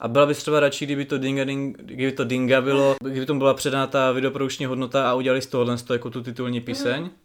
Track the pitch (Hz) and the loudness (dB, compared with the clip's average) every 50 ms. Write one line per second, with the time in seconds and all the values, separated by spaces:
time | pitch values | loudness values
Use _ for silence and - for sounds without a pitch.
0 | 123 117 117 139 147 147 147 147 - 151 151 151 143 143 143 - 151 139 143 139 | -6 0 4 4 4 4 2 -2 -2 0 2 4 4 2 2 -2 -4 -4 -4 -4
1 | 143 139 151 131 131 135 139 139 135 135 139 139 139 135 - - - - - 127 | -2 -2 -2 -2 -2 -2 -2 -2 -2 -2 -2 -4 -4 -6 -8 -10 -14 -12 -6 -2
2 | 127 135 131 - 110 117 127 127 127 123 131 131 127 135 139 139 139 135 135 - | -2 -2 0 -2 -2 -2 0 0 2 4 4 4 4 4 2 4 4 4 2 2
3 | 127 135 135 131 131 135 147 135 135 135 131 131 - 143 131 139 135 131 139 139 | -2 -6 -4 -4 -2 -2 0 2 4 4 4 2 0 0 0 0 0 0 2 2
4 | 131 131 127 131 131 135 135 139 139 131 127 - 147 127 131 123 131 120 123 139 | 2 2 2 2 0 -2 -2 -2 -4 -4 -4 -4 -4 -4 -2 -2 -4 0 0 2
5 | 135 123 123 127 131 131 127 135 131 - - 127 120 120 123 120 120 - 127 120 | 2 2 2 2 2 2 0 0 0 -2 0 0 2 2 0 -2 -2 -2 -4 -2
6 | - 123 113 127 117 127 117 - 127 123 123 120 120 123 113 - - 120 127 147 | -2 -4 -8 -8 -8 -8 -6 -6 -4 -4 -4 -4 -4 -6 -6 -2 -2 -2 -2 -2
7 | 170 180 - _ _ | -4 -8 -12 _ _